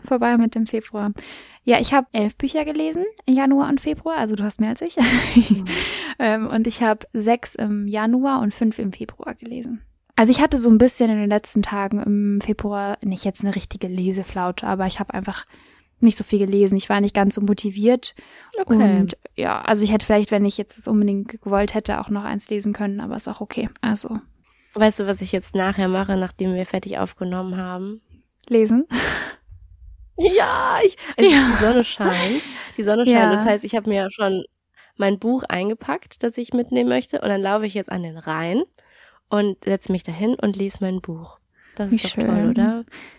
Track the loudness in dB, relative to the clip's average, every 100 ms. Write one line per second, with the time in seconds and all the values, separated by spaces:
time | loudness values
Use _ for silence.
0 | 0 0 4 4 2 0 -2 -4 -6 -6
1 | -6 -6 -14 -20 -20 -6 2 2 4 2
2 | 2 -2 -2 -2 -4 -2 -2 -2 -4 -4
3 | -6 -4 0 4 4 4 2 0 -2 -4
4 | -4 -2 -2 -2 -4 -2 -4 -2 -4 2
5 | 2 2 4 4 6 2 0 -6 -6 -8
6 | -10 -2 0 0 0 0 -2 0 0 0
7 | -4 -2 2 0 -2 -6 -4 -2 -4 -2
8 | 0 2 2 0 -2 0 -2 0 -6 -6
9 | -14 -12 -14 -12 -12 -12 -10 -12 -14 _
10 | _ 2 4 4 4 2 6 8 6 4
11 | 0 2 2 0 0 -2 -2 -4 -2 -2
12 | 0 0 0 -2 -2 -4 -4 -4 -6 -6
13 | -6 -4 -6 -4 -4 -4 -8 -10 -6 -2
14 | -2 -4 -6 -4 -4 -4 -4 -2 -4 -4
15 | -8 -6 -8 -10 -14 -20 _ _ _ _
16 | 2 4 -2 0 2 4 4 2 0 0
17 | 2 2 2 2 0 0 -2 2 2 2
18 | 0 -8 -20 -20 -12 -8 2 4 6 4
19 | 2 -2 -14 -6 -4 -2 0 0 2 0
20 | 2 2 2 2 0 -2 -10 -10 -2 0
21 | 2 -2 -6 -12 -2 0 0 -2 -4 -6
22 | -4 -6 -4 -8 -6 -6 -4 -4 -6 -6
23 | -8 -8 -10 -10 -10 -6 -8 -6 -4 -4
24 | -6 -10 -12 _ _ _ _ 2 2 2
25 | -4 -4 -4 -6 -4 -2 -2 0 0 0
26 | -2 -2 -4 -4 -4 -2 -4 -6 -6 -6
27 | -6 -6 -6 -6 -6 -8 -8 -10 -12 -14
28 | _ -20 _ _ 0 4 6 4 2 -4
29 | -4 -6 -8 -14 _ -20 -20 -20 -20 -20
30 | -16 0 2 4 2 0 0 2 2 2
31 | -10 4 6 8 4 4 4 4 2 -2
32 | 0 0 -2 -2 -6 -14 -12 -4 0 2
33 | 4 6 6 4 2 0 0 -4 0 -2
34 | -2 -2 -2 -2 -6 _ _ _ _ -2
35 | 0 0 0 0 0 -2 -2 -4 -6 -6
36 | -8 -6 -6 -4 -4 -4 0 0 2 0
37 | -2 -4 -2 0 0 0 -2 -6 -6 -8
38 | -8 -10 -8 -6 -2 -2 -4 _ _ _
39 | _ _ _ 0 0 -2 -4 -4 -2 -6
40 | -4 -4 -2 0 -2 -2 -6 -4 -4 -4
41 | -8 -14 -16 -20 _ _ _ -8 -2 0
42 | -2 -2 0 2 2 2 2 0 -8 -18
43 | -20